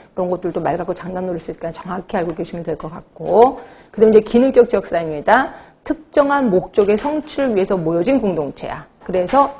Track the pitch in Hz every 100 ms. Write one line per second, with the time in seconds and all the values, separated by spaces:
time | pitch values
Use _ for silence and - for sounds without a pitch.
0 | - - 180 180 180 175 151 165 170 170
1 | 175 180 185 170 - 156 165 165 185 185
2 | - 202 170 165 175 170 170 151 156 170
3 | - - 160 190 247 269 - - - -
4 | 220 220 220 233 269 254 233 202 - 170
5 | 165 151 151 233 320 - - _ - 311
6 | - - 277 285 254 180 - - 202 214
7 | 285 311 - - 269 202 196 196 160 170
8 | 180 269 208 160 139 - - 160 - _
9 | - 185 180 269 269